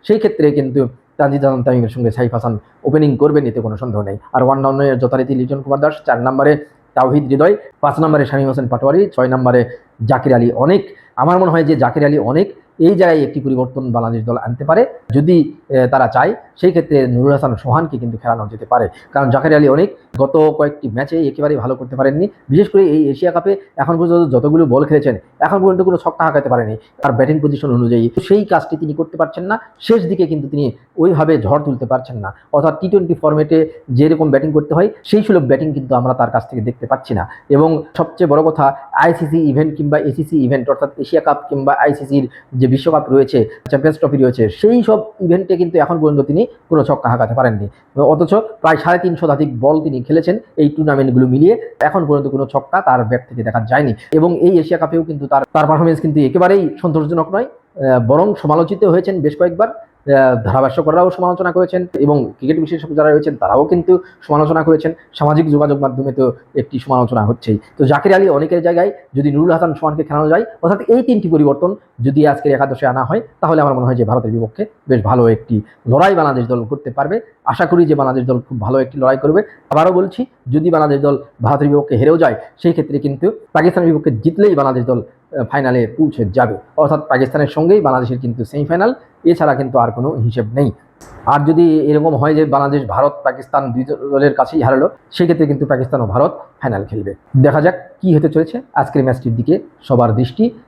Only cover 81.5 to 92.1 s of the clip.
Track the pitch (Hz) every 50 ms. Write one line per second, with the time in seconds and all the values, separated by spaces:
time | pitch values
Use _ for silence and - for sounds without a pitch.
81.5 | 143 139 143 143 143 147 143 - 135 107 131 151 165 160 165 131 107 - - -
82.5 | _ _ - 170 165 - 139 - 143 139 - 143 139 127 165 202 220 - - _
83.5 | _ 156 156 180 170 185 175 165 156 147 151 151 123 107 - 165 165 196 202 208
84.5 | 180 143 139 135 127 127 120 123 127 120 - - _ _ _ _ - 143 120 110
85.5 | - 143 135 127 123 127 117 110 - - 160 147 - - 113 95 95 131 - 110
86.5 | 104 - - _ _ - 151 143 156 147 - - 139 127 135 131 - 147 147 -
87.5 | - 156 156 170 202 214 165 139 131 127 127 113 127 123 131 120 117 123 113 -
88.5 | - 147 143 - 165 175 196 240 269 - - _ _ _ - 165 170 170 165 147
89.5 | 135 127 135 127 127 127 117 117 110 120 123 147 156 135 110 117 110 123 110 107
90.5 | 117 139 143 117 - - _ _ _ _ - - - - - 117 135 147 147 151
91.5 | 165 165 170 165 156 156 139 147 151 151 147 165